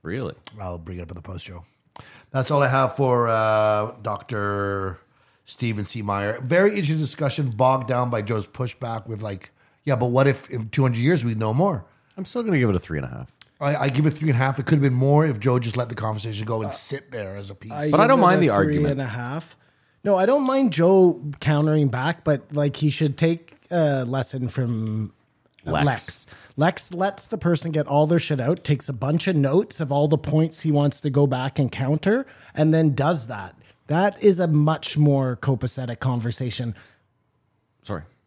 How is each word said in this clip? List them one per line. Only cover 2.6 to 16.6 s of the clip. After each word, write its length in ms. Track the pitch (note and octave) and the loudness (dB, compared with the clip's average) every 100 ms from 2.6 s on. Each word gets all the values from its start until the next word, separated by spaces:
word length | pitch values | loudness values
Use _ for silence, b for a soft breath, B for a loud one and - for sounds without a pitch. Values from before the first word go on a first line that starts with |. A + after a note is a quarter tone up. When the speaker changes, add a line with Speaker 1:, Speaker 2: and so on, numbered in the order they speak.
Speaker 2:
I 40 | C#3 | 2
have 260 | C3+ C3 - | 2 0 0
for, 320 | C3+ B2 A#2 | 2 2 2
uh, 640 | A2+ A2 G#2+ G#2+ G#2+ G#2+ - | 2 2 2 2 2 -2 -6
Doctor 960 | G#2+ G2+ - A2 G2+ G2+ G2+ G2 F#2+ G2 _ _ _ _ - | -8 -8 -6 -4 -2 -2 -2 -4 -6 -10 _ _ _ _ -16
Stephen 380 | - A#2+ G#2+ | -6 -4 -4
C. 180 | G2+ A#2 | -6 -6
Meyer. 380 | G2+ G2+ G2+ A#2 | -4 -4 -4 -6
Very 280 | B2+ E3+ G3+ | 0 4 4
interesting 260 | G#3 D3+ D#3+ | 2 -2 -2
discussion, 500 | C#3+ - D3 - C#3 | -4 -2 -4 -2 -4
bogged 380 | G#2+ B2+ C3 A#2+ | 2 2 2 0
down 200 | B2 B2 | -2 0
by 120 | A#2 | -2
Joe's 260 | G#2 A2 G2 | -2 -4 -4
pushback 580 | - B2 - A#2 A2+ G#2+ | -6 -8 -6 -8 -8 -10
with, 140 | G#2+ | -10
like, 300 | G#2+ F#2+ - _ _ _ | -10 -10 -14 _ _ _
"Yeah, 120 | - B2 | -4 0
but 120 | B2 | 2
what 200 | B2 C#3 | 4 4
if 220 | - - | 2 -6
in 200 | B2+ A2+ | -10 -4
two 120 | - | 0
hundred 180 | C3 A#2 | 2 2
years 240 | B2+ - A#2 | 2 2 0
we 100 | A2 | -2
know 180 | A2 | 0
more?" 320 | A#2+ G3 B2 - b b - | 2 0 -2 -10 b b -12
Speaker 1:
I'm 80 | F#3 | -8
still 180 | A#3+ | -4
gonna 140 | A3+ D#3+ | 0 2
give 120 | A#2+ | 4
it 60 | F2+ | 2
a 40 | |
three 180 | - D#2 | -2 -8
and 80 | C2 | -8
a 40 | |
half. 220 | B1 B1+ _ - _ | -12 -16 _ -20 _
Speaker 2:
I, 140 | C#3+ D3 | -4 0
I 140 | C#3 | 0
give 160 | C3 D3 | 2 0
it 60 | |
three 180 | C#3+ D#3 | 0 0
and 60 | A#2+ | 2
a 40 | |
half. 180 | C3 B2+ | 2 0
It 80 | B2+ | 2
could 100 | D#3 | 2
have 60 | |
been 120 | C#3 | 4
more 320 | B2 C3+ C#3+ D#3 | 2 4 4 4
if 140 | A2 | 0
Joe 200 | B2+ B2 | 0 0
just 180 | A#2 A2+ | 0 -4
let 120 | A#2 | -4
the 60 | A2 | -4
conversation 500 | A2+ G#2+ A2 G#2 A2 | -4 -4 -6 -8 -6
go 160 | A2+ | -4